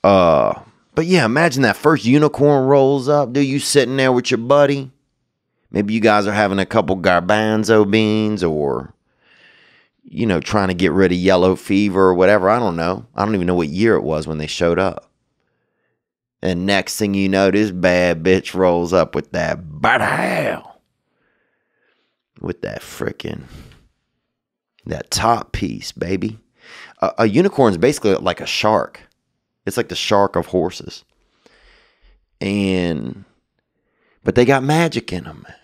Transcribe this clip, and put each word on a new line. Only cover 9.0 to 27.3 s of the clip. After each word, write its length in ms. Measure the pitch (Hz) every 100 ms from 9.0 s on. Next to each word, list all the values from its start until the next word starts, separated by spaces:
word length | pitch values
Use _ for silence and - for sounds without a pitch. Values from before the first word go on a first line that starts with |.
| _ _ _ _ _ _ _ _ _ _
you 220 | - - 113
know, 160 | 85
trying 260 | - 104 95
to 60 |
get 180 | 90 92
rid 220 | 87 92
of 40 | 90
yellow 380 | 90 92 92 90
fever 460 | - 101 104 92 92
or 40 | 90
whatever. 340 | 92 104 92
I 100 | 117
don't 160 | 110 82
know. 300 | 85 98 - -
I 80 |
don't 100 | 101 104
even 120 | 87
know 80 | 90
what 140 | 78
year 260 | 87 113 92
it 80 |
was 240 | 53 78 78
when 120 | 78
they 80 | 76
showed 300 | - 85 85
up. 320 | 95 - _ _ _ _ _ _ _ _ _ _ _ _ _ _
And 240 | 90 90 95
next 320 | 98 - -
thing 160 | 104
you 160 | 98 98
know, 200 | 95 98
this 220 | 101 107
bad 520 | 90 90 90 90 82
bitch 300 | 85 92 -
rolls 380 | 90 92 87 85
up 240 | 90 78 -
with 160 | -
that, 260 | 82 80 80 85 76 104 123 - - 190 - 135 80 - - _ _ _ _ _ _ _ _ _ _ _ _ _ _ _ _
with 220 | - -
that 200 | - -
frickin', 640 | - - - - - - - - - - _ _ _ _ _ _ _ _ _ _ -
that 240 | 71 -
top 400 | - 110 117 -
piece, 400 | - 87 53 -
baby. 460 | - 82 95 107 110 _ _ - - - _
A, 100 | - -
a 60 |
unicorn's 500 | 110